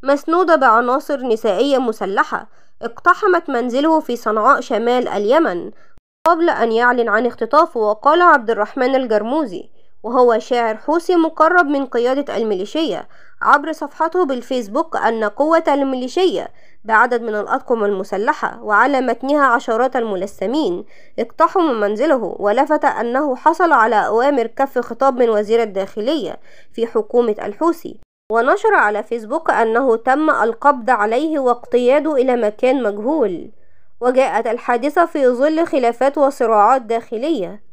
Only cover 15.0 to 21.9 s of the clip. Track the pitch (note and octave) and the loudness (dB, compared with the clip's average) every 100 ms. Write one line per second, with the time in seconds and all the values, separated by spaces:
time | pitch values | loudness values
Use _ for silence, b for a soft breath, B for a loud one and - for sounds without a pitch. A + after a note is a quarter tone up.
15 | A3 A3+ G#3 - D4 E4 E4 C#4+ C4+ C4 | -2 -2 -4 -2 2 2 2 0 0 -4
16 | B3+ F4 F#4 G3 - b b b G#3 A3 | -4 0 0 0 -8 b b b 0 2
17 | B3 A#3+ A#3 G#3+ G3+ C4 - A#3 G3+ G3 | 4 0 -4 -6 -4 -4 -2 0 0 -2
18 | G#3 - A#3 D4+ - - A3 G#3 B3+ C4+ | -4 -4 -2 -2 -4 -8 0 2 2 2
19 | B3+ A3+ C4+ D4 C4+ A#3 A#3+ A3+ B3+ B3 | 0 -4 0 2 4 2 0 0 0 0
20 | A3+ F#3+ G3 - F#3+ C#4 B3+ F3 G#3 b | -4 -4 -6 -6 -4 -2 -2 -4 -10 b
21 | b - A3+ - D#4+ G4 E4 A#3 G3+ | b -8 -8 0 0 2 0 0 -2